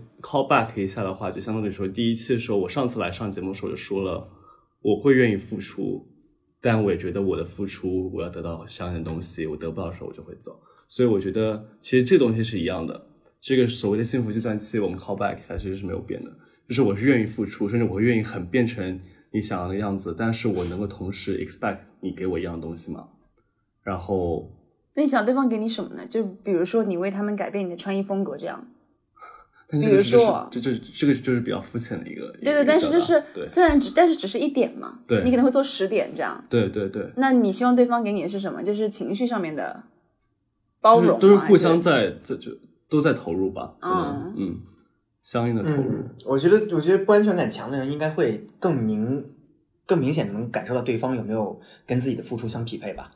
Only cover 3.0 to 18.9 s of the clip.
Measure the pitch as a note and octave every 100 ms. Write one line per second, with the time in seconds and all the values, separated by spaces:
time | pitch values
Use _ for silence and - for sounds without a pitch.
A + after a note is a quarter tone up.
3 | F2 F2+ G#2+ F#2+ F#2 F#2+ G2 - - G2
4 | F#2+ E2+ - - - _ _ _ G#2 G2+
5 | C#3+ C3 A#2+ G2+ - G#2 - - G2+ F#2
6 | - _ _ _ _ _ B2 A2 G2+ F2
7 | F#2 F#2 G2 E2 E2 - G2 - F#2 F#2
8 | F#2 F2+ E2+ E2+ E2+ E2+ E2 - F2+ F2
9 | D#2+ E2 - - D#2 D2+ D#2+ D#2+ E2+ F2
10 | - - - - - - _ _ _ -
11 | B2 G#2 F#2+ G2+ A2 G#2+ - - - B2+
12 | B2+ F#3 B2 A2+ A#2 G2+ E2+ F2+ E2 -
13 | - _ _ _ - C3 A#2+ - G#2 G#2+
14 | A2+ C3 A2 G#2+ A2+ G#2 - A2+ G2 F#2
15 | - G2 G2+ - - - G2+ F#2+ G2 F2
16 | - - - - _ _ - B2+ A#2 G2
17 | B2+ B2+ G#2+ - G2+ - G2+ A#2 A2+ F#2
18 | A#2 A2+ G#2+ G#2 F2 B2 A#2 - F#2